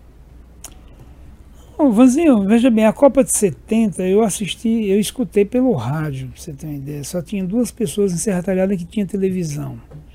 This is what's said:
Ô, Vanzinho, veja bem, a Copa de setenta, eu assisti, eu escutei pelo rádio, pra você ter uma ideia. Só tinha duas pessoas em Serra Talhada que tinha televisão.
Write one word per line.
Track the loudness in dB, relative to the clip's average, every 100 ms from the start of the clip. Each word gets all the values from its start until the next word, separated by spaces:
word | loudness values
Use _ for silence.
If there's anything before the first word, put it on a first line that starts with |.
| -20 -20 -20 -20 -20 -20 -20 -20 -20 -20 -20 -20 -20 -20 -20 -20 -12 0
Ô, | 2
Vanzinho, | 6 6 6 4 4
veja | 4 4 4
bem, | 4 2
a |
Copa | 4 4 4
de | 0 0
setenta, | -2 -2 -4 0 0 -2 0
eu | 2
assisti, | 2 -2 -6 -4 -2
eu | -2 0 0
escutei | 0 -4 -2 0
pelo | 0 2 0
rádio, | 0 -2 -4 -4 -8 -12
pra | -14
você | -16
ter | -14 -12
uma |
ideia. | -10 -10 -10
Só | -8 -8
tinha | -6 -6
duas | -4 -2 -2
pessoas | -4 -4 0 -2
em | -2
Serra | -2 -2
Talhada | -2 0 0 -2
que |
tinha | -4 -6 -4
televisão. | -2 -2 -2 -4 -6 -8 -12 -16 -20 -20